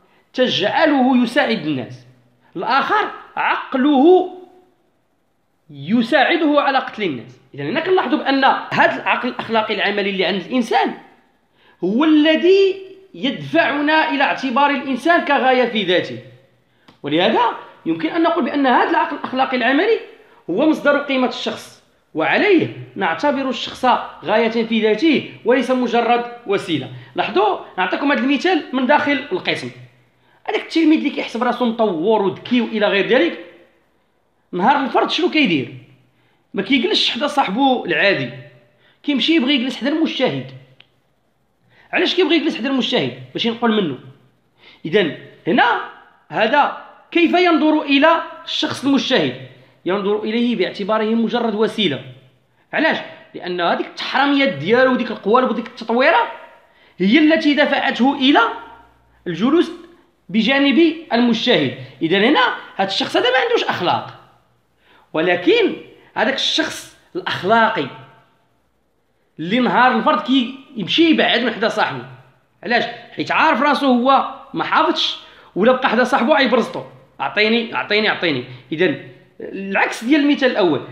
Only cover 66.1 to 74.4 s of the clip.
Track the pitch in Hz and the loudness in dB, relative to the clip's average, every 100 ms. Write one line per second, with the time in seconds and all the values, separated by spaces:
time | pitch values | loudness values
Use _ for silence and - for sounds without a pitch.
66.1 | - 226 - - - 311 - - - _ | -4 -2 -2 -2 -2 -4 -8 -16 -20 _
67.1 | 170 - 131 180 226 214 202 131 - - | -10 -8 -4 0 2 2 0 -6 -10 -20
68.1 | - _ _ _ _ _ _ _ _ _ | -20 _ _ _ _ _ _ _ _ _
69.1 | _ _ - 170 247 226 208 254 226 - | _ _ -12 -2 0 2 4 4 4 0
70.1 | - - 262 226 - - 220 165 - 330 | 0 2 0 0 -6 -14 -10 -2 2 4
71.1 | 226 160 226 247 190 214 214 160 131 - | 4 4 2 0 -2 -2 0 -2 -4 -12
72.1 | - _ _ _ _ 196 240 - - - | -20 _ _ _ _ -4 -2 -2 -8 -12
73.1 | - 151 175 311 247 294 262 269 240 262 | -8 -2 2 2 2 2 2 2 2 4
74.1 | 262 - - | 2 0 -10